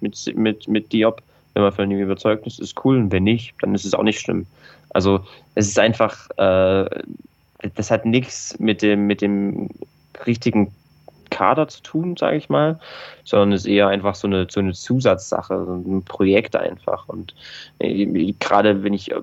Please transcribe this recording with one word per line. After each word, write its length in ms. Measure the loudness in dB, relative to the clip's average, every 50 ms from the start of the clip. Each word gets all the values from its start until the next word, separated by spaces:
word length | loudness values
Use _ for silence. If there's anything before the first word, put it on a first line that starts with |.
mit, 160 | -8 -8 -6 -8 -8 -6 -2
mit, 320 | 0 0 0 0 -2 -4 -2
mit 240 | -2 -2 -2 -2
Diop, 300 | 0 2 2 2 0 -2 -10 _ _ _ _ _ 0
wenn 100 | 2 2
man 80 | 2
von 200 | 2 2 -2 0
ihm 80 | 0 0
überzeugt 480 | 0 -2 -2 -2 0 0 0 0 -4 -10
ist, 120 | -12 -10
ist 240 | -12 -12 -8 -2 2
cool 140 | 2 4 4
und 140 | 2 2
wenn 120 | 2 2 2
nicht, 300 | 2 2 0 -2 -6 -16 -12
dann 140 | -6 -4 -4
ist 100 | -2 -2
es 80 | -2 0
auch 100 | 2 2
nicht 160 | 2 0 0
schlimm. 280 | -2 -4 -4 -4 -6 -8 _ _ -20 -20 -20 -20 _ -2
Also 300 | 0 2 2 4 2 2 0 -4 -20 -20 _ _ -2
es 120 | -2 -2 0
ist 120 | 2 4
einfach, 500 | 4 4 4 2 0 -2 -2 -6 -16 -10 -2 0
äh, 520 | 2 4 4 4 4 4 4 2 0 -2 -4 -10 -12 -12 -16 -18 -20 _ _ _ _ _ _ _ -10 -8 -6
das 160 | -4 -2 0
hat 140 | 0 0 2
nichts 520 | 2 2 2 0 -2 -8 -14 -14 -12 -8 -4
mit 220 | -2 -2 0 2
dem, 260 | 2 2 2 2 2 0
mit 140 | 0 0
dem 480 | 0 -2 0 0 -2 -2 -4 -6 -8 -8 -10 -14 -20 -20 _ _ _ _ -18 -8 -4
richtigen 480 | -4 -2 -2 0 0 2 2 2 2 -2 -10 _ _ _ _ _ -20 -20 _ -12 -8
Kader 380 | -4 0 2 2 2 2 0 -2
zu 140 | -4 -14
tun, 340 | -12 -6 -4 -4 -4 -4 -4 -2
sag 180 | -2 0 0
ich 140 | -2 -2 0
mal, 300 | 0 2 2 2 0 -4 -8 -18 -18 -18 -18 -18 -20 -20 -6
sondern 280 | 0 2 4 4 4
ist 140 | 2 2 0
eher 220 | 2 2 4 4 4
einfach 280 | 2 2 0 -2 -4
so 120 | -2 -2 -2
eine, 200 | 0 0 0 -2
so 100 | -2 -2
eine 140 | -2 -2 -2
Zusatzsache, 920 | -4 -4 -2 0 2 4 2 2 2 -2 -4 -6 -4 -4 -4 -4 -4 -4
so 80 | -6 -6
ein 300 | -8 -6 -4 -4 -4 -4
Projekt 520 | -4 -2 0 2 4 4 4 2 0 -2
einfach. 520 | -4 -2 -4 -6 -8 -6 -6 -6 -6 -8 -10
Und, 260 | -12 -12 -12 -14 -16 -20 -20 -20 -20 -20 -20 -18 _ -6
äh, 540 | -4 -2 -2 0 -2 0 0 0 0 -2 -2 -4
gerade 440 | -2 2 4 4 4 4 4 2 0
wenn 100 | -2 -2
ich 200 | -4 -4 -6 -8 -8